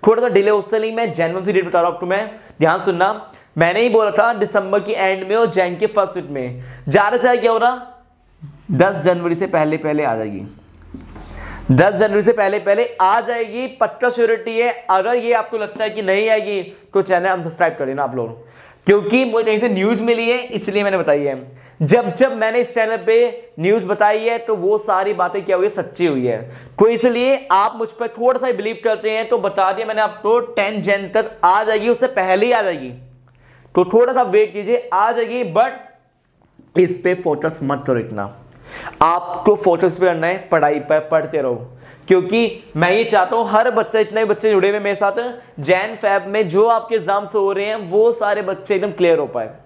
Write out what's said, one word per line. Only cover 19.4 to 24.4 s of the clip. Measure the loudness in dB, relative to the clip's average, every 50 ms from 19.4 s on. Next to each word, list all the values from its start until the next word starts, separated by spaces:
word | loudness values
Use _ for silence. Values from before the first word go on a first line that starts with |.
| 0
कहीं | 0 0 0
से | 0 0
news | 0 0 0 0 0 0 0
मिली | -2 0 0 0 -2
है | -2 -2
इसलिए | -4 -6 -8 -6 -6 -2 -2 -2 0
मैंने | 0 0 0
बताई | 0 2 0 0 0
है। | -2 -6 -6 -10 -18 -20 -20 -20 -20 -8 _
जब | 0 4 4 4 2 0 0
जब | 2 0 0 2 -2
मैंने | -2 0 0 0
इस | -2 0 0
channel | -2 0 0 -2 -4
पे | 0 2 4 4 4 2 0 -8 -16 -18 _ -4
news | 0 2 2 2 2
बताई | -2 0 2 2 2 2 2
है | 0 -2 -2
तो | -4